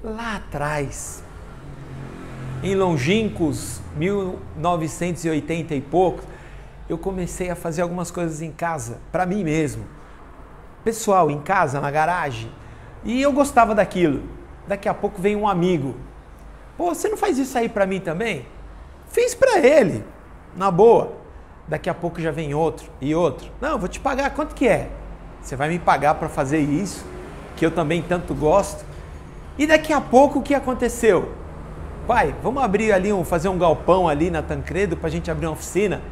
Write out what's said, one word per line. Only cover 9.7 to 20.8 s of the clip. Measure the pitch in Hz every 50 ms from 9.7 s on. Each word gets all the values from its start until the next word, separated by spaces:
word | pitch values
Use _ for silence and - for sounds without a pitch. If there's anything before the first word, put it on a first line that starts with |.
| 113 113 104 95 - - - - - - - - - - - - - - - - - - -
Pessoal, | 226 226 220 - 214 196 185 170 151
em | 147 147
casa, | 143 - 190 196 175 139 127 143
na | 143 143
garagem. | 139 151 156 160 180 180 160 147 123 113 113 113 - - - - - - - - - - -
E | 208 226 254
eu | 269 285
gostava | 269 285 277 277 - 247 233 208 214
daquilo. | 208 190 - - 185 175 156 135 117 - - - - - - - - -
Daqui | - 196 196 - 208
a | 170
pouco | - - 202 - -
vem | 170 202 208
um | 208 208
amigo. | 208 196 175 170 185 180 160 135 135 117 - - - - - - - - - - - - - - - -
"Pô, | - 330 349 320
você | - -
não | 427 440
faz | - - 415 311
isso | 247 269 254 -
aí | 254 233 226
pra | 233 208 196
mim | 190 190 185
também?" | - 170 156 175 226 226 190 139 123 - - - - - - - - - - - -
Fiz | - - - 480 494 -
pra | - 539 523 453 370
ele, | 285 247 302 311 233 165 131 110 107 - - - - - - - - - -
na | 170 185 196
boa. | 180 165